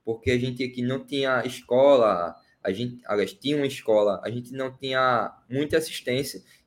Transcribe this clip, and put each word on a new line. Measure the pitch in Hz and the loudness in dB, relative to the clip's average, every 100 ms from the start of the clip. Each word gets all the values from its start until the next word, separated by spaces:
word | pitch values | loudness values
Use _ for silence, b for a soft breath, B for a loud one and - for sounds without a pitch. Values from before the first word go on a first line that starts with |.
porque | - 113 - | -8 -4 0
a | 123 | 0
gente | 127 123 | 0 -4
aqui | 127 123 | -6 -4
não | 123 131 123 | -4 -4 -4
tinha | 143 135 127 120 | -4 0 0 -2
escola, | 123 - 120 139 135 110 90 82 - b b | -8 -2 4 6 6 6 2 -2 -8 b b
a | 101 | -6
gente, | 95 123 - - | -4 -6 -8 -4
aliás, | 104 95 | -2 -2
tinha | - 139 147 | -4 -4 -2
uma | 139 | -2
escola, | 139 - 107 104 95 | -4 2 4 4 0
a | 110 | -4
gente | 120 120 | -8 -8
não | 131 131 127 | -8 -8 -6
tinha | 135 131 127 120 101 - - | -4 2 2 2 0 -8 -8
muita | 131 147 160 | -4 0 0
assistência, | 160 - - 127 143 - b b | 0 -8 -4 -4 -4 -10 b b